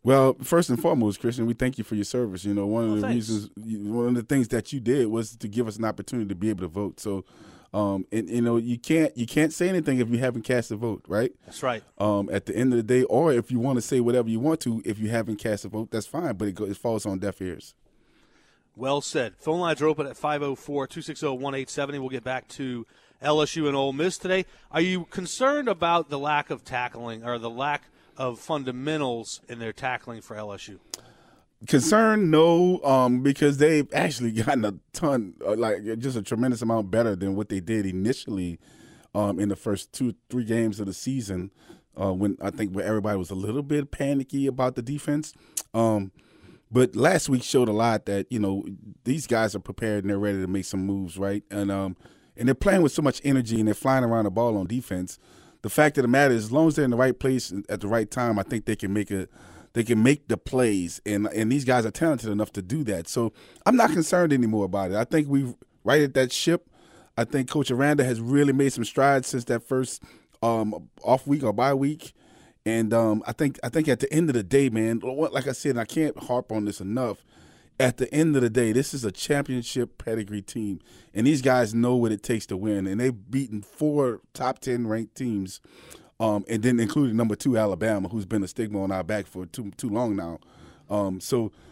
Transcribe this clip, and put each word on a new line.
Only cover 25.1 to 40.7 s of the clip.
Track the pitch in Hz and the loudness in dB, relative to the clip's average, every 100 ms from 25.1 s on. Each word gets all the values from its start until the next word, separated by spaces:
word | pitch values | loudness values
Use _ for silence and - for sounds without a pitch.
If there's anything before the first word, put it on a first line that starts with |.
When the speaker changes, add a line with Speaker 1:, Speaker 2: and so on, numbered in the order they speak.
| - 175 - 262 294 247 | -8 -8 0 2 2 0
Speaker 2:
about | 175 170 170 160 | 0 2 2 0
the | 143 | -4
lack | 143 147 - | 0 0 -2
of | 135 - | -8 -6
tackling | 127 123 117 117 113 117 | -6 -4 -6 -10 -8 -6
or | 120 | -6
the | 117 | -6
lack | 117 143 147 - _ _ - | -4 -4 -4 -8 _ _ -8
of | 131 117 | -6 -6
fundamentals | - 151 131 123 139 156 135 117 110 - - | -6 -4 -4 -6 -4 -2 -2 -4 -8 -14 -14
in | 117 | -10
their | 113 | -10
tackling | - 131 123 - 113 | -6 -6 -6 -8 -16
for | - 107 | -14 -12
L | 107 | -10
S | 98 - | -12 -14
U? | 92 _ - - _ _ _ _ _ 110 | -20 _ -18 -18 _ _ _ _ _ 0
Speaker 1:
Concern, | 147 - 214 220 214 175 | 2 4 4 6 4 6
no, | 156 165 170 180 180 | 6 8 6 4 2
um, | 139 131 123 127 | 4 4 4 4
because | 139 135 147 139 | 2 4 2 6
they've | 151 151 139 | 6 6 2
actually | - 180 123 117 | 0 0 0 -2
<laughs> | 110 | 0
gotten | 110 135 107 | 0 0 0
a | 95 _ | -4 _
ton, | - 160 131 98 - 78 | -4 0 0 -2 -6 -2
uh, | 110 | 0
like, | 113 101 104 113 | 0 0 -4 -6
just | 135 120 | -4 -6
a | |
tremendous | 101 113 127 113 | -4 0 0 0
amount | 117 113 98 | 0 0 0
better | 110 117 95 | 2 2 0
than | 98 98 | -2 -2
what | 104 | -4
they | 98 | -6
did | 87 110 98 | -2 -2 -2
initially, | 92 107 131 - 98 87 82 _ - - - _ 101 | 0 0 -2 -4 -6 -6 -8 _ -20 -20 -20 _ -2
um, | 104 90 | -2 0
in | 104 | -2
the | 95 | -2
first | 113 101 - | -4 -4 -6
two, | - 127 - _ | -4 -4 -4 _
three | 123 | -6
games | 110 113 113 | 0 0 0